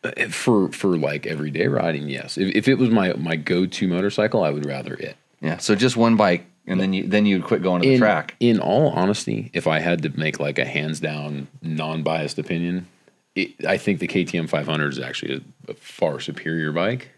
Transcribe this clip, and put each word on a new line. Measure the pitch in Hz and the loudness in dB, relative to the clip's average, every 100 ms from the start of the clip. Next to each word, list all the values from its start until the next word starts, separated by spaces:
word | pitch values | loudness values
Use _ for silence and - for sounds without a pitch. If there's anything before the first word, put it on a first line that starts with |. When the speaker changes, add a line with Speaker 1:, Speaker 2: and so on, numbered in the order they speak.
Speaker 1:
Uh, | - - - | -8 -4 -4
for, | - - 107 92 | 0 4 4 2
for, | - 98 87 | 0 0 2
like, | 73 73 - | 0 -2 -6
everyday | 78 76 76 - | -6 -4 0 0
riding, | 69 85 73 73 | 2 0 -2 -6
yes. | 65 - - | -8 -8 -4
If, | 95 | 0
if | - 131 | 2 2
it | 131 | 4
was | 123 | 4
my, | 110 92 | 4 2
my | - 82 | 0 -2
go-to | 82 73 90 92 - 95 | -4 0 0 0 0 -2
motorcycle, | 87 101 - 107 117 | 0 0 0 0 2
I | 80 | 0
would | 73 | 0
rather | 71 67 62 | -4 -6 -8
it. | 50 - - _ _ | -10 -10 -12 _ _
Speaker 2:
Yeah. | 78 82 | -6 -4
So | - | 0
just | 101 127 120 | 4 4 4
one | 113 | 4
bike, | 110 104 87 - _ - | 6 4 4 -2 _ -4
and | 92 | -2
then | 95 | 0
you, | 95 92 | 0 2
then | 104 104 | 2 4
you'd | 95 | 2
quit | 82 104 | 2 0
going | 92 90 | 2 4
to | 131 | 6
the | |
Speaker 1:
In, | 131 | 6
Speaker 2:
track. | 110 80 - - | 6 2 -2 0
Speaker 1:
in | 120 110 | 4 4
all | - - 156 | 4 4 2
honesty, | 85 92 104 - - - | 2 0 0 -2 -4 -4
if | 85 80 | -2 0
I | 78 | 0
had | 85 85 | 2 0
to | 78 | -2
make, | 67 78 73 | -2 -4 -2
like, | 73 69 | -2 -2
a | |
hands | 65 78 78 76 | -2 -2 -4 -4
down, | 78 76 73 71 69 - | -4 -6 -8 -8 -10 -12
non-biased | 82 78 78 80 76 80 71 - | -6 -4 -4 -4 -2 -2 -4 -6
opinion, | - 85 85 90 90 _ _ _ _ | -4 -2 -2 -4 -8 _ _ _ _
it, | - 92 - 95 | -6 -6 -4 -2
I | 95 | -2
think | - 90 | 0 -2
the | 87 | 0
K | 98 | 0
T | 87 87 | 0 -2
M | 80 | -2
five | 78 73 | -2 -2
hundred | 78 73 | -2 -2
is | 67 | -4
actually | 64 62 - 67 - _ - | -8 -8 -8 -8 -10 _ -16
a, | |
a | |
far | - - - 80 71 | -16 -16 -2 -2 -2
superior | - 78 80 82 78 | -8 -8 -4 -2 -2
bike. | 78 95 127 - | 0 -2 -2 -10